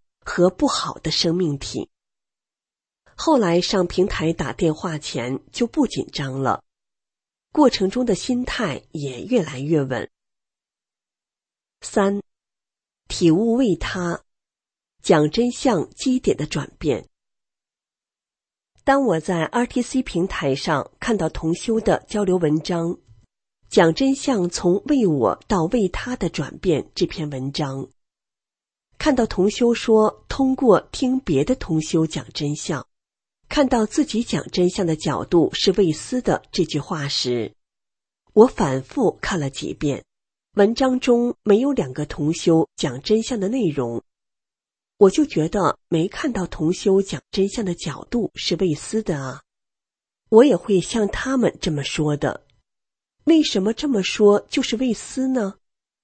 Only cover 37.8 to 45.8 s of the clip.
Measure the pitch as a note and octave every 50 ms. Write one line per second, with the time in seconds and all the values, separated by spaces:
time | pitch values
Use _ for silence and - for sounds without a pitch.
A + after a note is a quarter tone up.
37.8 | _ _ _ _ _ _ _ _ _ _ - G#3+ A#3 C4 - - F#3+ C#3 C3 C3+
38.8 | - - - D4 A3+ E3+ - - - - G3 D#3+ C#3+ C3+ - - - - - -
39.8 | D3+ C#3+ B2+ - - _ _ _ _ _ _ _ _ _ - G#3+ G3 A3 A#3 -
40.8 | C4 C4 B3+ B3+ - B3+ A#3+ A#3+ A#3+ A#3+ - _ - G#3+ G3+ A3+ C4 C#4+ C4 A#3
41.8 | D#3 B2+ B2+ D3+ D3 - - - D3 D3+ F3 - - F3 D#3+ D#3+ - - _ -
42.8 | - C3+ A#2+ C3+ - - G#3+ A3+ A3 - B3+ G#3 F#3 G3 B3 C4+ G#3 D#3+ D3 C#3+
43.8 | B2 A#2 A#2 A2+ - _ _ _ _ _ _ _ _ _ _ _ _ _ _ _
44.8 | _ _ _ - G3+ F#3+ - D#4 D4 - - E3+ D3+ E3 - G3+ E3+ - - _